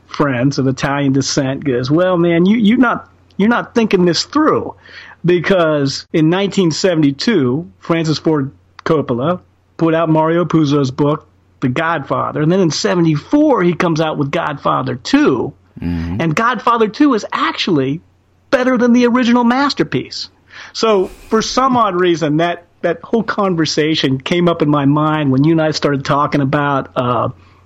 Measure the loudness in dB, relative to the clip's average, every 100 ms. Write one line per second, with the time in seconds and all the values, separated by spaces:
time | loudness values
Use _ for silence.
0 | -10 -2 -2 0 0 0 -2 -2 -4 -2
1 | 0 0 0 -2 -2 -4 -4 -2 0 0
2 | 2 2 2 2 2 4 2 2 2 -2
3 | -8 _ _ -2 0 0 -2 0 2 2
4 | 2 0 -2 0 2 0 -2 -12 -20 -20
5 | -20 -4 0 0 2 2 2 0 -2 -4
6 | -4 0 2 2 0 0 0 0 0 2
7 | 0 0 0 0 0 -2 -6 -10 -4 -2
8 | -2 -2 0 0 -2 -10 _ -8 -2 -2
9 | -2 -2 -2 -4 -8 _ _ -2 0 2
10 | 2 2 2 0 0 0 2 0 0 -2
11 | -2 -2 -8 _ _ _ -4 -2 -4 -4
12 | -4 -4 -4 -2 0 2 0 0 -2 0
13 | 0 0 0 2 2 2 0 0 0 0
14 | -2 -2 -4 -4 -4 -4 -2 -2 -4 -8
15 | 0 2 2 0 -4 -10 _ -10 -6 -4
16 | -4 -4 -2 0 -2 -2 -2 0 0 2
17 | 2 2 -4 -4 -4 -4 -2 0 0 -4
18 | -10 _ _ _ _ 0 0 2 4 4
19 | 4 2 2 2 2 2 0 -2 -2 -4
20 | -6 -12 -14 _ _ -20 -16 -4 0 2
21 | 0 -8 -2 -2 0 0 0 2 0 2
22 | 0 2 0 0 0 -4 -12 _ -4 -4
23 | -2 -2 -2 -2 0 0 0 0 0 0
24 | 0 -2 -2 0 0 2 0 2 2 2
25 | 0 0 0 2 2 2 0 0 -2 -2
26 | -2 0 0 0 0 0 0 -2 -4 -4
27 | -2 -2 -4 -8 -20 _